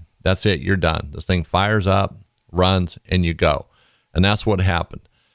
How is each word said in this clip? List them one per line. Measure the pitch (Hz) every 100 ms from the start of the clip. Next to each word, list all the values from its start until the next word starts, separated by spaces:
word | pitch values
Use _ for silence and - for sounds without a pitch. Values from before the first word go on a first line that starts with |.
| - _
that's | 92 95 107
it, | 82
you're | 95 95
done. | 82 80 73
This | 71 -
thing | 90
fires | 80 90 101 110 92
up, | 95 98 98 - _ _
runs, | 85 92 95 87 - -
and | 92 85
you |
go. | 80 82 71 - _ _ _ _
And | -
that's | 95 107 110
what | 92
happened. | 92 85 - - - _ _